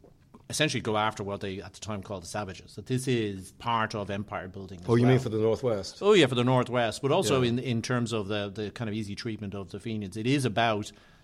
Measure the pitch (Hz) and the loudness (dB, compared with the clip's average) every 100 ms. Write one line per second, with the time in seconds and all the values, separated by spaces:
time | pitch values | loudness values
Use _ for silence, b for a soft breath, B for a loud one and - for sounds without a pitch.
0 | - _ _ - - - 151 123 95 107 | -20 _ _ -20 -10 0 0 0 0 2
1 | 107 107 101 98 101 95 95 - - 104 | 0 -2 -6 -6 -6 -8 -10 -12 -8 -8
2 | 92 98 87 - 98 87 90 - 101 127 | -8 -10 -8 -8 -8 -10 -16 -18 -4 -2
3 | 131 120 107 95 90 - 120 117 107 110 | 0 0 0 -4 -12 -8 -2 0 0 -2
4 | 98 101 104 95 92 98 95 92 90 117 | -4 -6 -6 -8 -8 -12 -14 -10 2 4
5 | 123 131 123 107 110 107 123 104 95 - | 6 6 4 0 2 2 0 -2 -4 0
6 | 196 208 135 123 123 127 113 123 117 101 | 6 8 8 4 4 4 4 2 0 0
7 | 135 170 185 135 123 117 131 113 - 123 | 0 2 4 2 2 0 0 -2 0 0
8 | 113 113 95 104 101 98 104 - 113 107 | 0 -2 -2 -2 -4 -6 -8 -6 -4 -4
9 | 101 98 120 107 104 101 92 101 117 110 | -6 -6 -6 -6 -8 -8 -10 -10 -6 -6
10 | 98 107 113 143 120 101 117 104 107 B | -6 -4 0 2 2 2 2 2 -4 B
11 | B B | B B